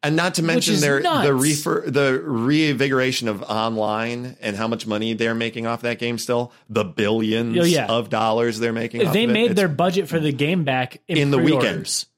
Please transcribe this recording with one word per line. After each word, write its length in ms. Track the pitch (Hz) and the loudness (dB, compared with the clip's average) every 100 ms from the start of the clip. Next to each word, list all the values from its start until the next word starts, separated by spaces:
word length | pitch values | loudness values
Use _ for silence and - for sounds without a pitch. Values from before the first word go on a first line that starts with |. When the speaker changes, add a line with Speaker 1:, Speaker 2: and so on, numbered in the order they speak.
Speaker 1:
And 140 | 147 156 | 0 0
not 200 | 175 180 | 0 0
to 60 | |
Speaker 2:
Which 40 | 165 | 0
Speaker 1:
mention 280 | 165 - - | 0 2 2
Speaker 2:
is 40 | |
Speaker 1:
their, 200 | 147 139 | 2 2
Speaker 2:
nuts. 260 | 349 311 160 | 2 2 2
Speaker 1:
the 80 | |
refer-, 500 | 135 143 147 165 156 - | 2 2 0 0 -2 0
the 280 | 139 139 131 | 0 2 0
reinvigoration 1040 | 156 123 120 151 156 135 135 135 127 127 117 | -2 -2 2 2 2 2 0 2 0 0 -4
of 140 | 104 | -4
online 920 | - 107 113 113 107 107 117 120 123 - | -4 -2 0 0 0 0 -4 -6 -10 -8
and 160 | 110 101 | -6 -4
how 100 | 113 | -2
much 200 | 113 110 | -4 -2
money 260 | 104 113 | -2 -2
they're 220 | 110 113 | -2 -2
making 320 | 113 117 117 113 | 0 -4 -4 -6
off 160 | 117 | -4
that 160 | 120 117 | -4 -4
game 180 | 120 117 | -4 -4
still, 360 | - 120 123 - _ | -2 -2 -2 -8 _
the 140 | 107 | -2
billions 760 | 101 82 104 110 110 110 117 175 | -2 0 0 2 2 0 0 2
Speaker 2:
Oh, 60 | |
yeah. 200 | 170 160 107 | 2 2 2
Speaker 1:
of 220 | 113 107 | -2 0
dollars 500 | 110 110 110 117 107 | 0 0 2 0 0
they're 140 | 117 | -2
making 340 | 113 117 117 202 | -2 -4 -2 0
off 60 | |
Speaker 2:
They 120 | 160 | 2
Speaker 1:
of 60 | 240 | 2
it. 20 | |
Speaker 2:
made 160 | 214 233 | 2 2
Speaker 1:
It's 60 | 190 | 2
Speaker 2:
their 120 | 185 | 0
budget 400 | 139 175 185 160 | 2 0 0 -2
for 100 | 165 | -2
the 140 | 151 | -2
game 320 | 131 143 185 | 0 0 0
back 380 | 147 131 127 - _ | 0 0 -2 -8 _
in 120 | 165 | 0
Speaker 1:
In 120 | 143 | 2
the 60 | 139 | 4
Speaker 2:
pre-orders. 680 | 160 143 117 85 - - - | 4 4 2 -2 -4 -6 -8